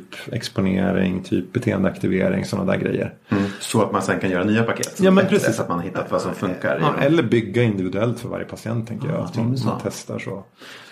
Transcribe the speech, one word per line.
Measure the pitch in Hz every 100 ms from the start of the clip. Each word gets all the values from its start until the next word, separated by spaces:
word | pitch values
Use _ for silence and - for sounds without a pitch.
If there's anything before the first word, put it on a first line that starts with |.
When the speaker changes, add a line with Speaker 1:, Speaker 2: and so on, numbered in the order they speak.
| - - -
Speaker 1:
exponering, | 123 - - 95 95 95 92 92 92
typ | 92 95 -
beteendeaktivering, | - - 98 95 - 95 95 95 95 98
såna | 98 95
där | 98
grejer. | 101 101 101 - -
Speaker 2:
Mm. | 101 98 -
Så | - 113
att | 95
man | 98
sen | 95 90
kan | 95
göra | 90
nya | 101 110
paket | 113 - - -
som | 185
Speaker 1:
Ja, |
men | 185 185
Speaker 2:
är |
bättre, | 202
Speaker 1:
precis. | - -
Speaker 2:
så |
att | -
man | 87
hittar | 87 - -
vad | -
som | 90
funkar | 87 95 90 92 -
i |
Speaker 1:
Ja, | 147
Speaker 2:
dem. | -
Speaker 1:
eller | 143 165
bygga | 117 117 104 110
individuellt | 120 98 92 95 113 104
för | 92
varje | 90 92
patient, | 92 110 117 113
tänker | - 147
jag. | 117
Speaker 2:
Ja, |
Speaker 1:
Att | 113 120
man, | 117
Speaker 2:
som |
du | 131
sa. | 110
Speaker 1:
man | -
testar | 101 - - 110
så. | - 98 - _ - - -